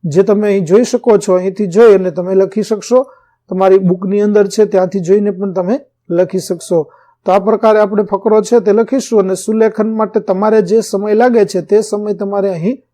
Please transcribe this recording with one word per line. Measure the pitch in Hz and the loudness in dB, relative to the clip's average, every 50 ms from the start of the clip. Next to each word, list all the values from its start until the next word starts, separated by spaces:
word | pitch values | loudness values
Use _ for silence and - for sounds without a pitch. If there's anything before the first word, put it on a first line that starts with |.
| - | -6
જે | 175 139 170 196 | -2 0 0 2
તમે | 208 208 202 214 208 | 2 2 0 0 0
અહીં | 202 196 190 | 0 -2 0
જોઈ | 151 180 214 247 | 2 2 2 2
શકો | 240 - 240 - 247 214 202 | 2 -2 -2 0 2 2 2
છો, | 202 - 180 | 2 0 0
અહીંથી | 185 180 196 190 - 208 196 | 0 0 -4 -4 -4 -6 -2
જોઈ | 165 202 233 233 202 | 2 4 6 6 6
અને | 190 185 185 | 4 2 -2
તમે | 160 160 175 180 190 | -4 -6 -6 -2 0
લખી | 190 196 190 190 220 208 | 0 0 0 0 -6 -4
શકશો. | - 226 202 - - 240 254 277 277 - _ _ _ _ _ _ _ | -4 -4 -6 -4 0 0 0 0 -2 -10 _ _ _ _ _ _ _
તમારી | 190 185 190 190 190 196 | -4 0 2 4 4 4
બુકની | 190 180 180 180 190 190 196 208 | 4 2 -2 -2 -4 -4 -2 0
અંદર | 208 214 208 214 202 196 | 0 2 2 2 0 0
છે | 190 - 214 | 2 0 0
ત્યાંથી | 202 - 190 185 180 180 196 | 2 2 0 0 0 -2 -6
જોઈને | 175 160 190 208 202 202 | 0 2 2 2 2 -2
પણ | 202 180 196 202 180 | -4 -4 -6 -6 -4
તમે | 190 180 180 226 285 - _ _ _ _ _ | -4 -2 -2 -4 -4 -6 _ _ _ _ _
લખી | 175 170 185 180 - 190 | 0 0 0 0 -2 -6
શકશો. | 180 - 185 170 - - 180 165 147 - _ _ _ _ _ _ _ | -4 -4 -8 -8 -4 -2 -2 -2 -2 -4 _ _ _ _ _ _ _
તો | - | -2
આ | 185 202 | -2 0
પ્રકારે | 185 208 220 214 - 220 214 214 | 0 -2 -2 2 2 2 4 4
આપણે | 208 202 208 208 208 | 2 0 0 -2 -2
ફકરો | - - 190 - 233 208 214 | -2 -4 -4 -2 0 2 2
છે | 208 - 240 240 | 2 2 0 0
તે | 185 208 | 2 2
લખીશું | 202 214 226 220 - 269 - - 233 214 | 2 2 0 0 -2 -4 -4 0 0 0
અને | 190 185 190 | 0 0 -2
સુલેખન | 180 - - 220 220 220 220 220 - 214 220 | -6 -4 -4 0 0 0 0 0 -2 -4 -4
માટે | 220 220 220 208 214 220 | -2 -4 -4 -2 -4 -6
તમારે | 202 - 190 185 208 214 226 220 | -4 -2 -4 -2 0 0 2 2
જે | 208 170 202 226 | 2 2 0 0
સમય | 214 - - 196 202 214 214 | 0 -2 -6 -6 -2 0 0
લાગે | 214 240 254 240 233 208 | 2 2 2 4 2 0
છે | 196 - 190 | 0 -2 -6
તે | 170 - 202 214 | -4 0 0 0
સમય | 214 214 - 208 208 208 208 | 0 0 -6 -6 -4 -6 -6
તમારે | - 202 196 202 202 196 196 | -6 -6 -4 -4 -2 -2 -2
અહીં | 185 165 160 196 262 277 _ _ | -4 -4 -4 -4 -4 -6 _ _